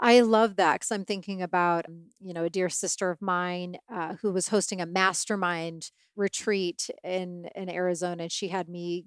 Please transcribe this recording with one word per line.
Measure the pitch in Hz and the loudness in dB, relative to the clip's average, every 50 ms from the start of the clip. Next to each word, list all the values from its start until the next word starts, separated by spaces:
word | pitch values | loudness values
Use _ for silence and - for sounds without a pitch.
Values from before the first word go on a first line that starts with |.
I | - 240 233 247 | 6 8 8 8
love | 240 220 220 214 226 226 196 | 8 8 6 6 4 4 4
that, | 180 185 156 143 - | 4 4 4 4 2
'cause | - - | 0 -4
I'm | 226 202 190 | -4 -4 -2
thinking | - 208 196 175 - 196 185 185 | -4 -4 -4 -4 -6 -6 -4 -4
about, | 175 - 180 175 175 170 170 165 | 0 0 2 2 4 2 0 -2
um, | - 165 170 165 _ _ _ | -4 -10 -18 -20 _ _ _
you | 190 185 175 | -12 -10 -6
know, | 170 165 | -4 -4
a | 170 | -2
dear | 165 190 185 180 | 0 0 0 0
sister | - - - 175 - - 196 180 | -2 -2 -4 -4 -4 -2 -2 -2
of | 175 - | -2 -2
mine, | 202 196 180 175 180 180 180 180 180 180 180 - _ - 233 | -2 -2 0 0 0 -2 -2 -4 -6 -8 -10 -12 _ -10 -8
uh, | 202 165 160 - 175 - | -6 -6 -6 -6 -4 -2
who | 208 180 | -2 0
was | 185 175 - | 0 0 2
hosting | - 208 180 - 214 185 | 2 0 0 0 -4 -6
a | 175 | -6
mastermind | 165 170 190 190 190 180 - - - 214 196 185 175 175 165 165 170 165 165 160 - _ _ _ _ - | -2 2 4 4 4 2 0 -2 -2 -2 0 0 0 -2 -2 -4 -6 -8 -10 -14 -16 _ _ _ _ -4
retreat | 202 202 196 - - - 226 208 196 185 175 170 - - - - - - | -2 -2 -2 -2 -2 -2 0 0 0 0 -2 -2 -4 -6 -8 -8 -10 -6
in, | 180 185 185 185 180 175 175 170 - - | -4 -4 -4 -4 -4 -8 -10 -12 -12 -10
in | - 190 180 | -10 -8 -6
Arizona, | 170 170 180 180 180 165 180 180 175 170 170 | -2 0 0 0 0 0 -2 -4 -4 -4 -6
and | 170 - | -6 -6
she | - 208 190 | -6 -6 -4
had | 190 190 175 | -4 -4 -4
me | 165 175 175 170 175 175 180 170 | -6 -8 -8 -6 -4 -4 -6 -6